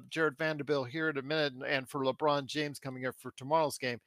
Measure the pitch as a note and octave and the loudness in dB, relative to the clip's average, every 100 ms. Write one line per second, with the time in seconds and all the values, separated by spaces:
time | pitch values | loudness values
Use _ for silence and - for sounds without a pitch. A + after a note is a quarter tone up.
0 | B2+ D#3+ D#3 C3+ D#3+ D3+ C3+ C#3+ B2 D#3+ | 0 0 0 2 -2 0 0 0 0 -2
1 | D#3+ C#3 C3 D#3 D3 B2+ C3+ C#3 B2+ D3 | 0 0 0 2 0 0 0 0 0 0
2 | C3+ B2 D3+ C#3+ C3 D3 D3 C3+ C#3 B2+ | 0 2 4 4 0 -2 -2 -4 -8 -6
3 | B2+ - B2+ - C3 D#3+ D3+ - B2+ A#2 | -6 -6 -10 -10 0 2 2 0 -4 -4